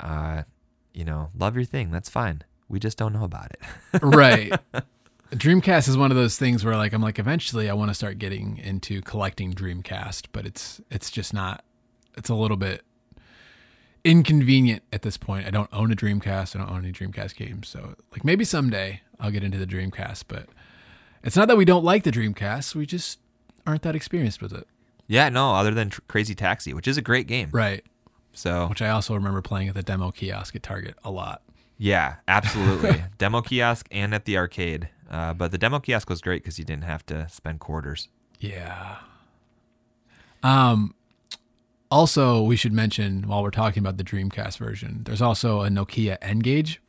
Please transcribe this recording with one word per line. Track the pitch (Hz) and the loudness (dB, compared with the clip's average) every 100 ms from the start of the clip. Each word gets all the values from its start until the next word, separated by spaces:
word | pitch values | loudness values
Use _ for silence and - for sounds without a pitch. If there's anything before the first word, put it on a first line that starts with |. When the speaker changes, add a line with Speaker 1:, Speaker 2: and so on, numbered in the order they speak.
Speaker 1:
Uh, | - 78 78 78 76 _ _ _ _ | -8 -6 -4 -6 -8 _ _ _ _
you | - | -10
know, | 82 76 78 92 | -6 -6 -8 -4
love | 98 | -2
your | 123 | -2
thing. | 123 139 90 | -4 -4 -4
That's | 82 - | -6 -6
fine. | - 113 73 - _ - | -4 -4 -4 -12 _ -10
We | 110 | -6
just | 110 - | -4 -4
don't | 110 | -4
know | 107 | -2
about | 98 - - | -4 -8 -14
it. | - - - - | -16 -18 -20 -4
<laughs> | - | 2
Speaker 2:
Right. | 143 151 135 110 104 - - 123 - _ _ _ _ | 8 10 10 8 4 -4 -4 -10 -10 _ _ _ _
Dreamcast | 113 143 185 190 170 135 | 0 4 6 6 4 4
is | 131 | 4
one | 139 | 4
of | 127 | 4
those | 120 - | 2 2
things | 131 120 | 0 2
where, | 110 110 | 0 0
like, | 107 | 0
I'm | 110 | 0
like, | 110 104 | 0 -2
"Eventually | 107 165 - 117 107 | -2 -2 -2 -4 -2
I | |
wanna | 104 104 | 0 -2
start | 98 101 101 | -2 -6 -6
getting | 101 98 101 104 | -8 -6 -8 -8
into | 98 98 - 98 | -8 -8 -6 -8
collecting | - 107 95 - 92 | -6 -4 -4 -4 -6
Dreamcast," | 90 95 90 - 95 95 92 - | -6 -6 -8 -10 -10 -8 -10 -10
but | 107 | -12
it's, | 98 - - - - | -10 -12 -14 -16 -12
it's | 107 - | -10 -8
just | - - | -8 -6
not, | 104 92 - - _ _ _ _ - | -6 -6 -8 -14 _ _ _ _ -10
it's | 107 | -4
a | |
little | 110 110 101 | 0 0 0
bit | 95 95 - _ _ - _ - - - _ _ _ _ | -2 -6 -12 _ _ -20 _ -20 -20 -20 _ _ _ _
inconvenient | 165 165 160 151 127 131 123 110 - | 6 8 8 6 6 8 6 2 -4
at | 101 | -8
this | 107 - | -6 -6
point. | - 95 95 | -6 -6 -2
I | |
don't | 104 104 | -2 -2
own | 101 110 | -2 0
a | 107 | 0
Dreamcast. | 107 101 101 95 92 98 | 0 0 -2 -4 -4 -8
I | |
don't | 98 | -6
own | 92 | -6
any | 92 | -6
Dreamcast | 90 95 101 98 - | -8 -10 -8 -10 -10
games. | 104 98 - | -12 -12 -14
So, | - - - _ | -14 -16 -18 _
like, | - | -4
maybe | - 190 | 0 2
someday | 233 165 131 104 95 95 - - | 2 0 0 0 -4 -10 -18 -8
I'll | 107 | -6
get | 104 | -4
into | 101 95 | -4 -4
the | 92 | -4
Dreamcast, | 95 92 - 98 98 - | -6 -6 -8 -10 -12 -14
but | - - _ - - - - _ _ | -14 -16 _ -20 -20 -20 -20 _ _
it's | - 180 | 0 4
not | 214 | 6
that | 226 | 8
we | |
don't | 185 180 | 8 6
like | 170 202 | 6 4
the | 165 | 2
Dreamcast. | 117 107 101 101 120 - | 0 -2 -2 -4 -4 -6
We | 156 147 | -8 -6
just | 175 - - _ _ _ _ - | -6 -8 -12 _ _ _ _ -4
aren't | 151 | -2
that | 165 156 | -2 -4
experienced | - 175 120 - | -4 -2 -2 -2
with | 98 | -10
it. | - - _ _ _ - | -12 -16 _ _ _ 0
Speaker 1:
Yeah, | 113 147 | 4 4
no, | 123 135 | 4 4
other | 95 104 | 4 2
than | 110 107 | 2 -2
Tr-, | - - | -6 -4
Crazy | 107 110 | -2 -2
Taxi, | 104 92 107 - | -2 -2 -2 -4
which | 67 127 | -4 -2
is | 139 | -2
a | |
great | - 123 - | 0 0 0
game. | 123 76 | -4 -2
Speaker 2:
Right. | 117 104 98 - _ _ _ _ | 0 0 -2 -10 _ _ _ _
Speaker 1:
So | - 87 87 87 | -8 -4 -2 -2
Speaker 2:
Which | 104 | -2
I | 110 | -2
also | 110 - | 0 -2
remember | 107 98 95 | -2 -2 -2
playing | - 98 95 | -4 -4 -4
at | |
the | 98 | -4
demo | 90 95 90 | -4 -4 -4
kiosk | - 95 98 95 | -6 -8 -8 -10
at | - | -12
Target | - 98 92 - | -10 -10 -12 -14
a | 107 | -12
lot. | 92 95 - _ _ _ - | -10 -10 -12 _ _ _ -2
Speaker 1:
Yeah, | 101 95 69 78 - | 2 2 2 -2 2
absolutely. | 98 - 107 95 92 220 127 90 | 2 2 2 2 4 4 2 0
Speaker 2:
<laughs> | - | -2
Speaker 1:
Demo | 98 117 | 0 0
kiosk | 113 123 120 117 - | 0 2 2 0 -4
and | 101 101 | -4 -2
at | 107 | -2
the | - 98 | 0 0
arcade. | 87 - 85 80 85 - - | 0 -2 -4 -4 -8 -14 -10
Uh, | 80 82 | -6 -4
but | 85 85 | -2 -4
the | 90 | 0
demo | 110 139 | 0 0
kiosk | 131 113 - | -2 -2 -2
was | 87 | -6
great | 90 87 | -4 -4
'cause | - 82 | -6 -10
you | |
didn't | 76 76 | -8 -8
have | 85 78 - | -6 -8 -8
to | 78 80 | -8 -8
spend | - 78 78 | -10 -10 -10
quarters. | - 78 71 76 - _ _ _ | -8 -8 -6 -10 -12 _ _ _
Speaker 2:
Yeah. | 101 95 85 90 98 92 - _ _ _ _ _ _ _ _ _ _ _ _ _ | -10 -10 -12 -12 -14 -16 -20 _ _ _ _ _ _ _ _ _ _ _ _ _
Um, | 131 135 127 110 101 - _ _ _ - _ _ _ _ _ | 4 6 6 4 2 -6 _ _ _ -16 _ _ _ _ _
also, | 143 160 151 131 117 | 4 6 4 4 4
we | 110 120 | 4 2
should | 117 | 2
mention, | 110 110 107 101 95 104 | 2 0 0 -2 -2 -2
while | 104 | -2
we're | 101 | 0
talking | 110 110 101 | 0 0 2
about | 98 95 | -2 -2
the | |
Dreamcast | 92 101 95 - 104 - | -6 -4 -4 -4 -8 -8
version, | 113 104 113 113 | -8 -8 -10 -10
there's | 113 104 | -6 0
also | 120 113 120 104 | 2 2 0 0
a | 101 | 2
Nokia | 98 98 - 107 92 | 0 0 0 -2 -2
N-Gage | 98 107 117 147 156 - | -2 0 2 2 0 -6